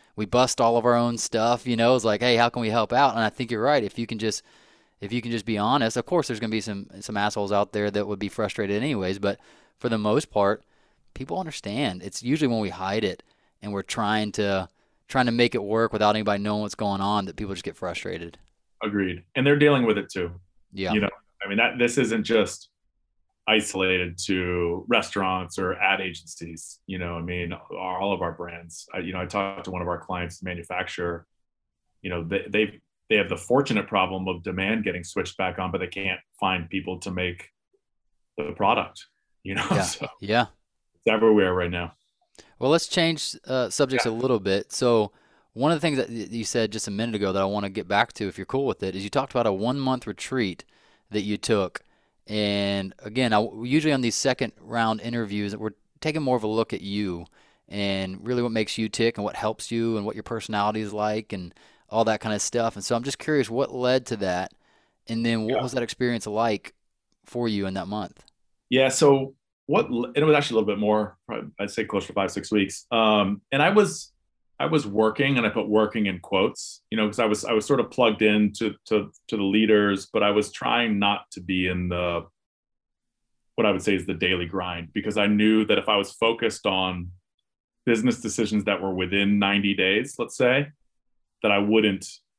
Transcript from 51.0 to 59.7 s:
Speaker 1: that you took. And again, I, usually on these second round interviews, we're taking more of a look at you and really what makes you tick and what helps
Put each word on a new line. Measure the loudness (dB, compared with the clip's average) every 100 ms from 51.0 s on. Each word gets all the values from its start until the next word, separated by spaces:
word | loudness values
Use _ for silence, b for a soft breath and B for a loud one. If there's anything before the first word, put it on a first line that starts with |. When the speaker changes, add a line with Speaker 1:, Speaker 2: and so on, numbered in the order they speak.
| b
Speaker 1:
that | -4
you | -2 -4
took. | 2 2 2 -4 -16 _ _ _ -6
And | -2 0 0 0 -2 -4 -8
again, | -8 -2 2
I, | 2 2 -4
usually | 0 0 2
on | 0
these | 0
second | 0 0 0 -4 -6
round | -8 -2 0 0
interviews, | -4 -6 -4 -4 -4 -4
we're | -8 -8 _ _
taking | -4 -2
more | 0 0
of |
a | 0
look | 0 -2
at | -4
you | -6 -4 -4 -4 -10 b b b _
and | -6 -4 -2 -4 -8
really | -4 -2
what | 0
makes | -2 -2 -2
you | -4
tick | 0 0 0
and |
what | -6
helps | -2 -4 -4 -6